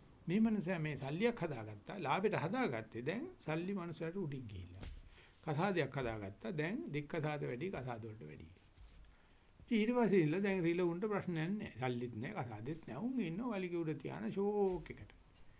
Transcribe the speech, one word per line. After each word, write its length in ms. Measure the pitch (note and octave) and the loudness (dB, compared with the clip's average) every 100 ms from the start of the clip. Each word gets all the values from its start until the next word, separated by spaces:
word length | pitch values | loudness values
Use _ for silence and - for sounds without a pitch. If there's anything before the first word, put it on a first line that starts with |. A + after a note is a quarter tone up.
| - - | -20 -10
මේ 160 | - F#3+ | 2 4
මනුස්සයා 400 | A3+ G#3+ E3+ F3+ | 6 4 2 0
මේ 160 | D3+ C#3+ | 0 -2
සල්ලියක් 420 | C3+ D#3 A#3 A#3+ | -2 2 2 2
හදාගත්තා, 580 | E3+ B2+ G#2+ G#2 - G#3 | -2 -2 -6 -10 -10 -4
ලාභෙට 380 | C#3+ D#3+ G#3 E3 | 0 2 4 2
හදාගත්තේ. 640 | D#3 B3 A#3 A2+ A2+ A2 | 2 2 0 0 -4 -4
දැන් 220 | B2+ G3+ F4+ F#4 | -2 -2 -4 -8
සල්ලි 360 | - D#3+ F3+ | -4 -2 0
මනුස්සයාට 440 | G3 E3+ E3 E3 F#3 | -2 -4 -4 -4 -4
උඩින් 280 | E3+ C#3 A#2+ | -4 -4 -8
ගිහිල්ලා. 420 | F#2 F2 - - - - - - - | -10 -12 -12 -12 -12 -14 -20 -20 -10
කසාදයක් 540 | - D3 G3 F3+ C3 | -2 2 4 4 2
හදාගත්තා. 580 | C#3 B2 A2 G2+ G2+ A3+ | 0 0 -2 -4 -6 -4
දැන් 240 | D#3+ D#3 A#3+ E4 | -2 0 -2 -2
දික් 200 | D3 D3 | -4 -2
කසාද 340 | E3+ D3+ D3+ | -2 -2 -2
වැඩි, 280 | D3 B2 F3+ | -2 -2 -4
කසාද 320 | F#3 B2+ A#2 | -4 -4 -6
වලට 200 | A2+ G#2+ | -6 -10
වැඩි. 240 | D2+ D2 E2 - - - - - - - - - - - | -12 -14 -16 -18 -20 -20 -20 -18 -20 -20 -20 -20 -20 -14
ඉතින් 200 | - A3+ | 0 4
ඊට 160 | G#3+ | 6
පස්සේ 280 | B3 A3 F#3+ | 6 6 8
ඉඳලා 220 | D3+ F3 | 6 4
දැන් 180 | G3+ F#3+ | 2 4
රිල 200 | E3 E3+ | 4 4
උන්ට 240 | F3+ E3+ G#3+ | 2 2 0
ප්‍රශ්නයක් 460 | G3+ - E3 D#3+ | 0 0 0 0
නැහැ. 220 | G#3+ - A2 | 0 -4 -2
සල්ලිත් 380 | B2+ A#2+ A#2+ A2+ | 0 0 -2 -4
නැහැ, 200 | C3+ G#3 | -4 -4
කසාදෙත් 420 | A#2+ A2 A2+ E3 | -4 -6 -6 -6
නැහැ. 200 | - A#2+ | -6 -4
උන් 160 | A#3 C4+ | -2 0
ඉන්නවා 340 | F3+ E3+ B3+ G3+ | -2 -2 -2 -2
වලිග 180 | F3+ E3+ | -2 -2
උඩ 160 | D#3+ D3+ | -2 -2
තියාන 300 | C#3 C3+ A3 | -4 -4 -2
ෂෝක් 600 | F#3+ G3+ G#3 G3 F3+ - | 0 2 4 4 2 -4
එකට. 220 | - G#2+ - - - - - | -12 -14 -18 -20 -20 -20 -20